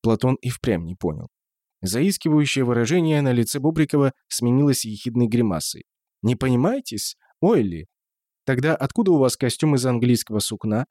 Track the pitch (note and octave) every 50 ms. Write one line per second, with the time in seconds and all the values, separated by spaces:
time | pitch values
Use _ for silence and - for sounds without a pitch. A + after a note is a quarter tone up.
0 | - A2+ A2+ G2+ - B2+ - - - B2 B2 - - B2+ G#2 E2+ E2+ E2 F#2 _
1 | - F2 D2+ - - - _ _ _ _ _ _ _ _ _ _ - F#2 G2 A#2+
2 | D#3+ G3+ F#3+ - - E3 D3+ D3+ D3 C#3 - C3+ C3 A#2+ A#2+ A#2+ A#2 A2+ E3 F3+
3 | E3 D#3+ D#3 D3 C#3 C3 B2 A#2+ A2+ - - C#3+ C3 D#3 E3 D#3+ D#3 - - D3
4 | C#3 C3+ - _ _ _ - - A#2 A#2+ B2 C3+ C#3+ C#3+ C3 - - A2 G#2+ -
5 | - B2 A2+ A#2+ A#2+ A2 A2 A#2+ A#2 G#2+ F2+ D#2+ - - - - - _ _ _
6 | _ _ _ _ - A2 B2 - C3 C3 B2 A#2+ C3+ F#3+ B3+ C#4 - - A2+ G#2
7 | - - - _ _ _ _ _ - D4 A#3 D#3+ A2 F#2+ E2+ D#2 D#2 _ _ _
8 | _ _ _ _ _ _ _ _ _ - C3+ B2 C3+ D#3 D#3+ - C3+ C3 - -
9 | A3 F#3+ E3+ D3 C3+ B2+ - _ - A#2+ - - - D#3 C#3+ B2+ B2 C3 B2 A#2
10 | A#2+ B2 A#2+ A2+ - - A2 G#2 - - A2 - - A2 G#2+ A2+ C#3+ _